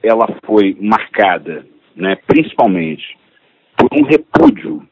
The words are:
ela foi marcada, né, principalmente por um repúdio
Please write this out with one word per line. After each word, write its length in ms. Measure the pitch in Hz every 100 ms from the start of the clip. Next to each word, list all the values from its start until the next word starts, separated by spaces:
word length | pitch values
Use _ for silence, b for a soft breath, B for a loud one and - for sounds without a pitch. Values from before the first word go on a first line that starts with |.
ela 240 | 110 113 110 - -
foi 320 | 107 98 92
marcada, 840 | 104 107 - - 98 87 80 78 - _ _ -
né, 200 | 95 95 -
principalmente 920 | 151 156 - 117 90 80 73 - - _ _ _ _ _ -
por 140 | - 302
um 40 |
repúdio 840 | 285 - - - 320 - - - -